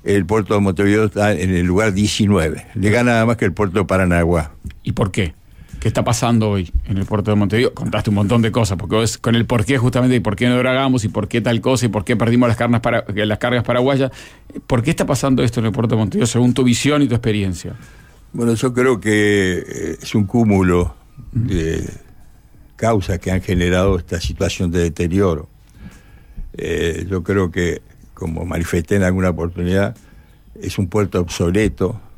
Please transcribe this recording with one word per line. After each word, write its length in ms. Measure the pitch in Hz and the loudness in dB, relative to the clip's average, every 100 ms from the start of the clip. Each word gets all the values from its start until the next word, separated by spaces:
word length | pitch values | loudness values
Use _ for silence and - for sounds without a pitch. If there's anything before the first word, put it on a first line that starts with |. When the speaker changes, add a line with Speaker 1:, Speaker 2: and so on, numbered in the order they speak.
Speaker 1:
el 220 | - 98 82 | 2 0 2
puerto 280 | 110 95 | -2 2
de 60 | 104 | 2
Montevideo 460 | 101 85 101 107 107 | 2 2 2 4 2
está 260 | 98 104 | 2 0
en 180 | 92 92 | 2 0
el 160 | 90 87 | 2 2
lugar 260 | 90 110 | 2 2
diecinueve. 720 | 95 104 - 101 98 80 73 - | 2 0 2 2 4 2 -4 -8
Le 160 | 104 101 | -2 2
gana 220 | 113 123 | 2 4
nada 140 | 117 113 | 4 2
más 100 | 113 | 2
que 100 | 104 | -2
el 60 | |
puerto 260 | 80 101 101 | 0 0 0
de 60 | 90 | 0
Paranaguá. 640 | 95 92 85 85 85 76 - - - | 2 4 2 2 2 -2 -10 -16 -10
Speaker 2:
¿Y 100 | - | -6
por 180 | - 98 | -2 -2
qué? 240 | 101 87 - - - - - | -2 -4 -6 -20 -20 -20 -4
¿Qué 80 | 113 | -2
está 160 | 123 | 0
pasando 460 | 117 117 120 117 110 | 0 0 2 2 2
hoy 200 | 101 85 - | 0 -2 -4
en 140 | - 98 | -2 -4
el 80 | 95 | -2
puerto 240 | 107 101 | -2 0
de 60 | 104 | 0
Montevideo? 360 | 101 110 127 | 2 2 0
Contaste 380 | - 165 107 110 | -2 -4 -2 0
un 60 | 101 | 0
montón 260 | 101 120 | 2 2
de 100 | 113 | 2
cosas, 240 | 120 110 90 | 0 0 -2
porque 200 | 85 110 | -2 0
vos 200 | 113 - | 0 -2
con 180 | 120 | 0
el 120 | 117 113 | 0 2
por 180 | 120 | 0
qué 140 | 98 135 | 0 2
justamente, 380 | 123 123 127 127 | 2 2 2 2
y 40 | |
por 160 | 113 101 | 0 0
qué 100 | 123 | 0
no 100 | 123 | 2
dragamos, 460 | 123 127 135 127 | 2 0 0 0
y 40 | - | 0
por 180 | 110 104 | -4 -2
qué 140 | 120 | -2
tal 200 | 110 117 | 0 0
cosa, 240 | 123 127 117 | 0 0 0
y 20 | |
por 160 | 104 | -2
qué 120 | 98 117 | -2 0
perdimos 320 | 117 120 123 | 2 4 2
las 100 | 113 | 2
carnas 220 | 117 117 | 0 0
para-, 240 | 120 117 - | 2 -2 -2
las 300 | 101 104 104 | -2 -2 0
cargas 260 | 123 123 | 0 0
paraguayas. 460 | 113 120 127 135 135 - - - - - - | 0 2 2 2 0 -4 -20 -20 -16 -16 -2
¿Por 160 | 120 | 0
qué 80 | 123 | 0
está 160 | 170 190 | -2 0
pasando 360 | 139 139 131 | 0 2 2
esto 180 | 127 117 | 2 0
en 60 | 110 | -2
el 60 | |
puerto 220 | 95 113 | 0 0
de 60 | 107 | 0
Montevideo, 260 | 107 202 120 | 0 0 0
según 260 | 117 123 | 2 2
tu 120 | 120 | 4
visión 360 | 127 117 135 147 | 2 2 2 2
y 80 | 139 | 2
tu 60 | |
experiencia? 600 | 117 117 104 95 85 - - - - - - - | 0 0 0 -2 -6 -10 -14 -18 -20 -20 -20 -14
Speaker 1:
Bueno, 200 | 127 117 | -2 0
yo 200 | 113 131 | 0 0
creo 260 | 123 127 113 | 2 2 2
que, 640 | 101 107 104 101 95 87 - | 2 2 4 2 2 -2 -6
eh, 320 | - 80 80 | -8 -8 -8
es 120 | - | -4
un 120 | 113 98 | -2 0
cúmulo 680 | 120 113 98 92 87 87 - - - - | 2 4 4 4 2 0 -6 -20 -20 -8
de 520 | - 120 90 80 - - - - - - - - - - - | -4 -2 -2 -2 -4 -6 -12 -20 -20 -20 -20 -20 -20 -20 -4
causas 420 | 110 110 90 90 | 0 0 -2 -4
que 140 | 92 | -2
han 100 | 92 | -4
generado 560 | 90 90 87 90 98 92 | -2 0 2 2 2 0
esta 220 | - 87 | -4 -6
situación 500 | - - 92 - 90 | -6 -4 -4 -2 -2
de 80 | 87 | 0
deterioro. 720 | 87 78 87 92 98 76 76 - - - - - - - - - - | -2 -2 -2 2 2 0 -6 -20 -20 -20 -20 -20 -20 -20 -18 -14 -12
Eh, 500 | - - 82 85 82 87 | -10 -6 -2 -2 -4 -4
yo 140 | 95 | -4
creo 260 | 87 98 90 | 0 0 0
que, 320 | 90 85 76 - - - | -2 -2 -4 -10 -20 -20
como 300 | - 90 80 | -10 -8 -6
manifesté 520 | 85 82 85 87 82 101 | -6 -4 -2 -2 0 2
en 60 | |
alguna 280 | 92 92 92 | 2 2 0
oportunidad, 680 | 80 85 87 87 95 101 - - - - - - - | -2 -6 -4 0 0 0 -6 -20 -20 -20 -20 -20 -12
es 180 | 90 - | -8 -4
un 80 | 92 | -2
puerto 340 | 107 92 92 | 0 0 -2
obsoleto 800 | 87 - 87 95 107 - 92 110 - | -4 -2 0 2 0 0 -4 -4 -14